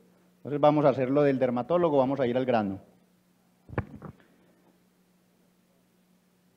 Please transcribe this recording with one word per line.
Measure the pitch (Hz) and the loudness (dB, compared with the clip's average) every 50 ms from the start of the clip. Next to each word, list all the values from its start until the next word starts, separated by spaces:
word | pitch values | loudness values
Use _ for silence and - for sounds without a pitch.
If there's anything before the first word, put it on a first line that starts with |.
| _ _ _ _ _ _ _ | _ _ _ _ _ _ _
Entonces | _ - 123 143 143 | _ -12 -10 -2 2
vamos | 147 147 147 151 143 | 2 4 4 4 4
a | 143 | 2
hacer | 120 135 127 123 | 2 2 0 0
lo | 139 147 147 | 2 2 2
del | 143 135 | 2 2
dermatólogo, | 123 131 123 120 123 120 - 170 175 175 165 147 | 0 0 -2 -2 -2 -2 -2 0 0 0 2 2
vamos | 139 127 127 139 135 | 2 2 0 0 -2
a | 131 | -2
ir | 120 120 | -2 -2
al | 127 131 | -2 -2
grano. | 123 120 113 104 98 95 95 - - _ _ _ _ _ _ _ _ _ _ _ _ _ _ _ - - - - - - - - - - _ _ _ _ _ _ _ _ _ _ _ _ _ _ _ _ _ _ _ _ _ _ _ _ _ _ _ _ _ _ _ _ _ _ _ _ _ _ _ _ _ _ _ _ _ _ _ _ | 0 0 0 0 -2 -6 -10 -14 -20 _ _ _ _ _ _ _ _ _ _ _ _ _ _ _ -12 -10 -10 -10 -10 -14 -20 -20 -20 -20 _ _ _ _ _ _ _ _ _ _ _ _ _ _ _ _ _ _ _ _ _ _ _ _ _ _ _ _ _ _ _ _ _ _ _ _ _ _ _ _ _ _ _ _ _ _ _ _